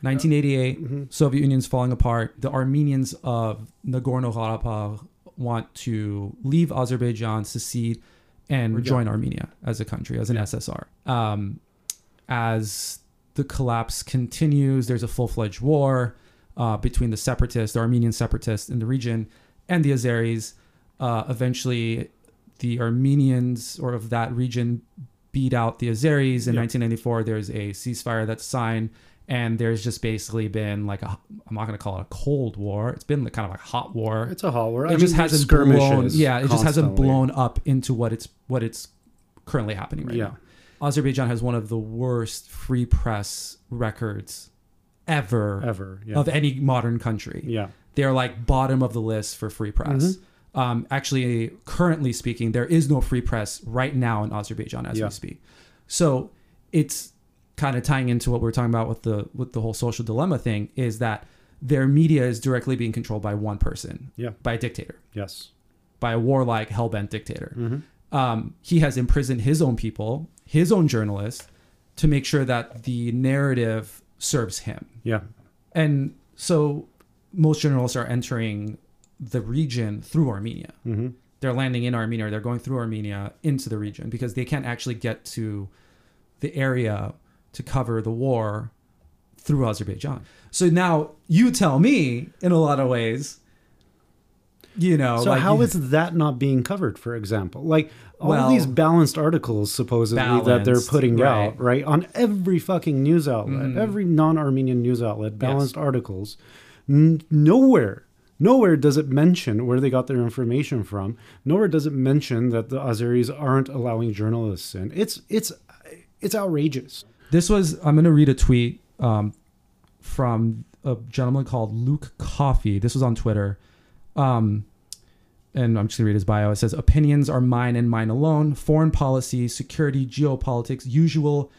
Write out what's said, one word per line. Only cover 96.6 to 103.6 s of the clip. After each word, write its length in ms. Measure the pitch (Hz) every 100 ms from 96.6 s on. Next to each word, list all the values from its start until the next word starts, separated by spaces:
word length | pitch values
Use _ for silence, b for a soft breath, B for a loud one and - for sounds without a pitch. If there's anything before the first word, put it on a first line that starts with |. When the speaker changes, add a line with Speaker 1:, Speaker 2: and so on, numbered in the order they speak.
Speaker 2:
covered, 340 | 123 202 156 92
for 180 | 117 117
example? 480 | 101 107 92 -
Like, 280 | 160 156 156 B B -
all 80 | 151
Speaker 1:
Well, 200 | 151 131
Speaker 2:
these 160 | 233 139
balanced 520 | 127 160 170 151 -
articles, 540 | 151 165 - 110 104
supposedly, 520 | - 123 120 117 117
that 220 | 127 123 120
they're 140 | 123 101 123
Speaker 1:
balanced, 140 | 120
Speaker 2:
putting 280 | 147 131 117
Speaker 1:
right. 300 | 135 110 104
Speaker 2:
out, 120 | 117
right? 240 | 123 127
On 240 | 156 151 185
every 440 | - 240 202 180 180
fucking 420 | - 180 165 139
news 240 | 139 170 147
outlet, 340 | 117 107 135